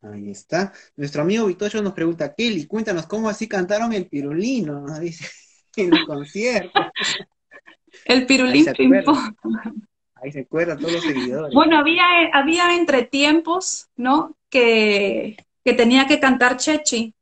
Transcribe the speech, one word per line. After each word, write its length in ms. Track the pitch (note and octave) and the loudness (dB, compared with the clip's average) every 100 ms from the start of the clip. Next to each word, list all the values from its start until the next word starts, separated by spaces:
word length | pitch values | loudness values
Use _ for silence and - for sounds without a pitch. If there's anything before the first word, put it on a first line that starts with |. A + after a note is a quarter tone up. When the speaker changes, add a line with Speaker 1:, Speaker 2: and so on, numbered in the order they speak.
Speaker 1:
Ahí 260 | G#2 G#2 G2+ | -18 -16 -14
está. 420 | G2+ _ D#3+ G3 - - - | -16 _ -4 -4 -8 -20 -12
Nuestro 280 | C#3+ D3 | -8 -4
amigo 240 | D#3 G#3+ G#3+ | -2 0 -2
Vitocho 340 | F3+ G#3 G#3+ | -2 -6 -4
nos 120 | G3+ | -6
pregunta, 420 | F#3+ E3 E3 D3 - | -4 -4 -4 -8 -4
"Kelly, 320 | A#3 G3 D3 | -4 -4 -6
cuéntanos 400 | G#3+ G#3+ F3+ D#3+ | -6 -4 -6 -6
cómo 220 | G#3 A3 | -6 -4
así 180 | G3+ A3 | -6 -6
cantaron 460 | G3 F3+ G#3 A#3 | -4 -2 -2 -2
el 120 | G#3+ F3+ | -4 -6
Pirulino", 760 | C#3+ C#3 D3+ A3 C4 D#3+ C#3+ | -8 -6 -4 -4 -4 -4 -8
¿no? 200 | C#3+ D#3 | -10 -10
<laughs> 0 | |
Dice, 260 | E3+ E3 - - _ _ _ - | -10 -12 -18 -20 _ _ _ -4
"en 160 | F#3 | 2
el 140 | D#3+ D#3+ | 2 2
concierto". 760 | D3 D3 G3 A#3 A#3 F3+ G4 - - - - - _ _ - _ _ _ - - | -8 -10 -6 -2 -2 -2 -2 -2 -6 -8 -8 -12 _ _ -20 _ _ _ -20 0
Speaker 2:
El 220 | B3+ B3+ | 0 4
Pirulín 420 | C4+ B3+ C4 D#4+ | 2 2 4 2
Speaker 1:
Ahí 60 | - | 4
se 80 | |
acuerda. 300 | C4 C#4+ - C#4+ A#3+ G#3+ | 4 4 4 0 0 -10
Speaker 2:
Pimpón. 460 | A3+ A3+ A3 D4 - _ _ | -8 -6 -8 -14 -18 _ _
Speaker 1:
Ahí 180 | _ C3+ | _ -14
se 80 | D3 | -12
acuerdan 360 | B2 D#3 E3+ D3 | -8 -4 -2 -4
todos 160 | D#3+ | -4
los 100 | E3+ | -4
seguidores. 480 | E3 C3+ - - D#4 | -2 -4 -4 -6 0
Speaker 2:
Bueno, 280 | C4 D#4+ D#4+ | 4 6 4
había, 240 | D4 E4+ F4+ F4 E4 | 4 2 4 4 4
había 440 | C#4+ C#4 E4 F4 F4 | 2 2 2 2 2
entretiempos, 1120 | E4+ C4+ A#3 C#4 C#4+ D#4+ D#4+ F4 F4+ - - - | 2 2 0 0 2 2 2 -4 -4 -10 -12 -6
¿no? 420 | B3 C#4+ D#4+ - _ | 0 0 0 -10 _
Que, 840 | C4 A#3+ A3+ G#3+ G3+ G3+ F#3+ - - _ _ - | 2 4 4 2 2 0 -2 -6 -12 _ _ -2
que 80 | |
tenía 320 | A#3+ A3+ B3+ C4+ | 4 4 4 4
que 140 | D4+ | 2
cantar 380 | C4+ B3+ B3 B3+ | 2 2 2 0
Chechi 540 | - D4+ D4+ A#3 A3+ - | -2 -2 -2 -4 -6 -10